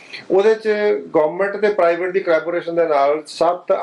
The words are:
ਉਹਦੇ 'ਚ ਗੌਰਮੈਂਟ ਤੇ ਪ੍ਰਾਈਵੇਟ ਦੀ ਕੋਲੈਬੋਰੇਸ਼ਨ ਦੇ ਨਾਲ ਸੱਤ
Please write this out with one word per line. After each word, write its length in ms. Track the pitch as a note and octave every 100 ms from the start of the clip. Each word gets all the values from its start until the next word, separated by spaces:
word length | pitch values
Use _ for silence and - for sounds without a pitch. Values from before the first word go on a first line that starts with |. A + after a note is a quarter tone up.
| - - -
ਉਹਦੇ 240 | F#3+ G#3 A3
'ਚ 140 | A3 G#3 G#3 G#3 -
ਗੌਰਮੈਂਟ 500 | E3 D#3 F3 G3 G3+
ਤੇ 100 | G#3
ਪ੍ਰਾਈਵੇਟ 440 | G3 E3+ E3+ F#3
ਦੀ 80 | F3+
ਕੋਲੈਬੋਰੇਸ਼ਨ 560 | F3+ D#3+ D#3+ E3+ D#3+ E3+
ਦੇ 120 | E3
ਨਾਲ 360 | C#3+ C#3 D3+ -
ਸੱਤ 460 | - E3 F3+ - F#3+